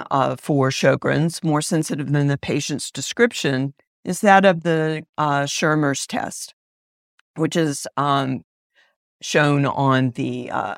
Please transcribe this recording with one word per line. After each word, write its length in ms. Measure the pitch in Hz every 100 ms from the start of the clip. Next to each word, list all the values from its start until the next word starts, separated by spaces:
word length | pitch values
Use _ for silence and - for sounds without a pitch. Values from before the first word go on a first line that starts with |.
| -
uh, 260 | 139 131 131
for 320 | - 143 131
Sjogren's, 760 | - 135 131 139 135 165 -
more 180 | 160 151
sensitive 500 | - 160 151 147 135
than 160 | 147 143
the 100 | 139
patient's 520 | - 143 - 139 -
description, 840 | - - - 240 - 151 131 139 - _ _
is 180 | - 180
that 240 | 202 196 196
of 180 | 165
the, 400 | 170 160 156 156 160 -
uh, 280 | 151 143 143
Schirmer's 640 | - 160 156 143 135 -
test, 460 | - - - - _ _ _ _ _ _ _ _ -
which 220 | 156 175
is, 280 | 160 143 - -
um, 460 | 143 139 131 131 - _ _ _ _ _ _ _
shown 440 | - 160 147 143 135
on 460 | - 135 131 127
the, 380 | 123 131 123 120
uh, 260 | - 98